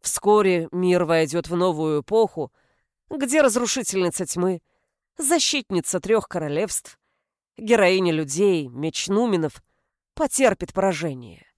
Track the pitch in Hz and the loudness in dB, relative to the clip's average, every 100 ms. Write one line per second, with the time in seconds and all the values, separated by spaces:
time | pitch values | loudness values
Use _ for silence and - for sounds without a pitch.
0 | - - 202 208 196 180 165 180 180 180 | -4 -2 2 4 4 0 -2 -2 2 2
1 | 165 165 160 165 160 175 185 156 156 151 | 2 2 2 -2 -4 0 0 0 -2 -2
2 | - 220 220 - 143 _ _ _ _ _ | 0 2 2 -2 -10 _ _ _ _ _
3 | _ 311 269 294 277 220 240 - 214 196 | _ -6 0 4 4 2 -2 -4 -4 -2
4 | 180 - 185 - 180 180 _ _ _ _ | -2 -2 -6 -2 -2 -2 _ _ _ _
5 | _ _ 285 330 - 285 247 185 - 185 | _ _ -2 0 0 -2 -2 -4 -2 -6
6 | 190 220 - 180 151 151 175 - - - | 0 0 0 -8 -6 -4 -4 -6 -8 -20
7 | _ _ _ _ _ - 220 233 185 185 | _ _ _ _ _ -14 2 4 6 4
8 | 180 156 151 143 202 175 135 120 156 - | 2 0 -4 0 2 2 -2 -6 -6 -6
9 | - 196 240 185 156 - _ _ _ _ | -2 0 2 0 -2 -8 _ _ _ _
10 | _ - 311 - 262 202 - - 190 160 | _ -4 -4 2 2 2 -6 -2 -2 -2
11 | 165 131 117 85 _ | -6 -10 -16 -20 _